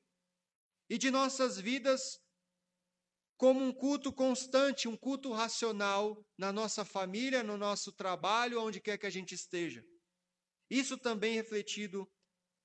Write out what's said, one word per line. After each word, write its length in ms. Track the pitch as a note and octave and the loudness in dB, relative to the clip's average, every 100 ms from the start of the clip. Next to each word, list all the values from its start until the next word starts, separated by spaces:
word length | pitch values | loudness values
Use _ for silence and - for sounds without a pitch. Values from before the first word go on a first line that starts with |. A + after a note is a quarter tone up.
| _ _ _ _ _ _ _ _ - | _ _ _ _ _ _ _ _ -6
e 100 | G#3+ | 0
de 120 | C4 | 2
nossas 480 | C4 C4 C4 B3+ G3 | 4 2 4 0 0
vidas 600 | G3 C4+ C4+ C4 - - _ _ _ _ _ _ _ _ _ _ _ - | -2 0 4 2 0 -10 _ _ _ _ _ _ _ _ _ _ _ 4
como 240 | B3+ C4 | 6 6
um 120 | C4 | 4
culto 400 | B3+ C4+ C#4+ C4+ | 0 0 0 -2
constante, 720 | C4 C4 B3 - C4+ C#4 - A#3 | 0 2 2 2 4 4 2 -4
um 100 | A3 | -4
culto 360 | B3+ C4+ C4+ | -4 -4 -2
racional 920 | A3 A3+ - A3+ G#3 G3+ G3 G#3+ G#3+ - - | -2 -2 0 -2 0 2 2 0 -4 -12 -6
na 140 | F#3+ | -4
nossa 320 | G3+ G#3+ - | -2 -2 -4
família, 580 | G3 G3 F#3 G#3 C4 B3+ | -4 -4 -4 -2 0 0
no 140 | G#3+ G#3 | -2 -2
nosso 340 | G3+ G3 G3+ | -2 -2 -4
trabalho, 720 | - F#3+ E3+ F3+ A3 B3 A#3 | -6 -4 -2 2 2 2 0
onde 180 | A3 F#3+ | -2 -4
quer 180 | G#3+ G3+ | -4 -4
que 80 | G3+ | -4
a 40 | |
gente 240 | F#3 F3+ | -6 -6
esteja. 480 | F3+ - F3 E3 A#2+ A2+ - _ _ _ _ _ _ - | -10 -6 -4 -4 -6 -16 -20 _ _ _ _ _ _ -4
Isso 280 | B3+ C4 C4 | -2 -2 -2
também 360 | A#3+ G#3+ A3 | -2 0 0
refletido 720 | A3+ A3 G#3 G3+ G3+ G#3 F#3+ F#3+ _ _ _ _ _ | 0 -2 -4 -4 -6 -6 -8 -10 _ _ _ _ _